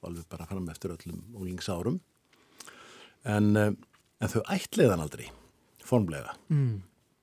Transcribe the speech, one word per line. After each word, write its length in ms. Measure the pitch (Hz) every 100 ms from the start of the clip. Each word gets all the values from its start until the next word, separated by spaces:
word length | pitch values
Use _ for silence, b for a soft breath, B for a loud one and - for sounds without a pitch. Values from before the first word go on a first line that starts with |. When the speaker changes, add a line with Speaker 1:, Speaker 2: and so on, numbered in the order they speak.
Speaker 1:
alveg 240 | 87 85 82
bara 180 | 82 82
fram 220 | 95 87
eftir 240 | 80 92
öllum 300 | 82 90 - 98
unglingsárum. 680 | 113 92 90 - 87 104 180 _ _ _ B B B B B B B B B
En, 340 | - 104 104 107
eh, 160 | 104 101 - _ _ -
en 80 | 110
þau 140 | 113
ættleiða 500 | - 190 - 220 131
hann 80 | 85
aldrei, 240 | 76 - - b b b _ _
formlega. 560 | - 123 90 71 - - -
Speaker 2:
Mm. 360 | 147 127 101 92 _ _ _